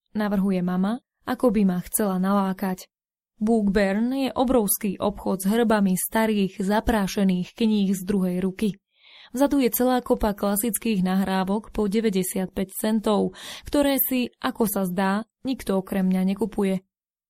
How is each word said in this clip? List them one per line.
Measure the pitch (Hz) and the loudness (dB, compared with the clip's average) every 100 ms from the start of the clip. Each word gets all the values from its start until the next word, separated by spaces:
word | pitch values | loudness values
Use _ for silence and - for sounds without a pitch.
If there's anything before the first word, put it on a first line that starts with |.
| _ 214 | _ -4
navrhuje | 208 202 196 185 | -2 0 0 0
mama, | 175 185 190 247 - _ - | 0 0 -2 -4 -10 _ -8
ako | 247 254 | 0 2
by | 214 196 | 4 2
ma | 180 | 2
chcela | - - 208 185 | -4 -2 0 0
nalákať. | 190 202 190 190 196 180 - _ _ _ _ _ | 2 2 0 -2 -6 -6 -12 _ _ _ _ _
Bookburn | 214 233 202 202 196 202 240 | 0 2 2 2 2 2 0
je | 269 262 - | -2 -2 0
obrovský | 247 254 202 - 208 185 | 2 2 2 -2 -4 -2
obchod | 208 196 208 190 | -4 -4 -4 -2
s | 190 | 0
hrbami | 226 233 220 196 185 | 2 2 2 2 0
starých, | - 220 220 208 190 - | 0 0 2 2 0 -2
zaprášených | 190 208 220 220 190 - 190 180 180 - | 0 0 2 0 0 2 2 2 -4 -2
kníh | 226 214 190 | 0 2 0
z | 196 | 0
druhej | 185 202 185 180 | -2 0 0 0
ruky. | 185 185 220 - _ _ - - - | -2 -2 -4 -4 _ _ -20 -20 -12
Vzadu | 247 277 285 | -2 2 2
je | 240 | 2
celá | - 247 254 | 2 2 2
kopa | 247 240 214 202 | 0 0 0 0
klasických | 202 208 240 - 226 208 | -2 0 -2 -2 -2 0
nahrávok | 185 190 190 190 190 202 - | 2 0 0 0 0 -2 -4
po | - 208 | -2 0
deväťdesiatpäť | 214 220 185 185 190 185 - 190 - | 2 2 0 -2 -4 -4 -4 -6 -4
centov, | 214 220 214 202 185 - - - | -2 0 2 2 0 -4 -14 -16
ktoré | - 294 277 269 | -2 2 2 0
si, | - 254 240 - | 0 0 -2 -4
ako | 262 - 220 | -6 -2 -2
sa | 202 | 0
zdá, | 190 175 190 202 226 _ | -2 0 0 0 -4 _
nikto | 254 269 - 190 | -6 -4 -2 -2
okrem | 190 196 185 | -2 0 2
mňa | 185 185 196 | 2 0 0
nekupuje. | 220 - 196 190 - _ _ _ | -4 -2 -2 -2 -6 _ _ _